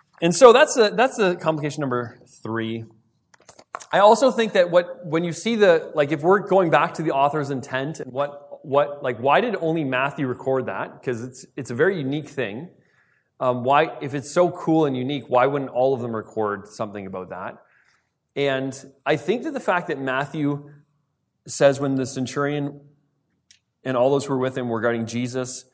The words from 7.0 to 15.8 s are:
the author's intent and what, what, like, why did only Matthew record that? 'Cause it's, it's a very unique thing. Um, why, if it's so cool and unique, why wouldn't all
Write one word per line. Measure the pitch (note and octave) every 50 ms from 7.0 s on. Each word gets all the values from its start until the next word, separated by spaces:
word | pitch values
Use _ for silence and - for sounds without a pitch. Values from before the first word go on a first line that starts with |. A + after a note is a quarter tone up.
| D#3
the | D#3+
author's | C#3 C3+ C#3+ D3 D#3 D#3 C#3 C3+
intent | C#3 B2 A#2 - C3 C3 C3+ D#3 D#3+ -
and | - -
what, | A#2+ C3+ C#3+ D3 - - - - - - -
what, | B2+ C3+ C#3+ D3 C#3+ - - -
like, | B2+ B2
why | A2 A#2+ C#3 D3+ F#3
did | A3+ B3 G3
only | F3 E3 D#3+ E3 E3 D3
Matthew | C3 C3 B2+ C3+ C#3+ - D#3+ C#3
record | B2+ A#2 - - C3 C3 C3 A#2
that? | G#2 F#2+ G#2+ D3+ - - - -
'Cause | C3+ B2 A2
it's, | B2 C3 - - - - _
it's | D3 B2+ -
a | A#2+
very | A#2+ D#3+ G3 G3+
unique | E3 C3+ C3 C#3+ D#3 D3 -
thing. | - C#3 A#2+ G2 G2+ B2 E3+ F#3 - _ _ _ _ _ _ _ _ _ _ _ _ -
Um, | C3+ B2+ B2 B2 A#2+
why, | C3 C#3 D3 E3 D#3+ - -
if | D3+ C3 C#3
it's | C#3+ - -
so | - F3+ F3+ E3+
cool | F3 - - E3 D#3+ D#3+ D#3
and | C#3 C3
unique, | B2+ B2 C3+ D3 C3 -
why | - B2+ B2 B2+
wouldn't | C3 C#3+ C#3+ C3+ B2+
all | - B2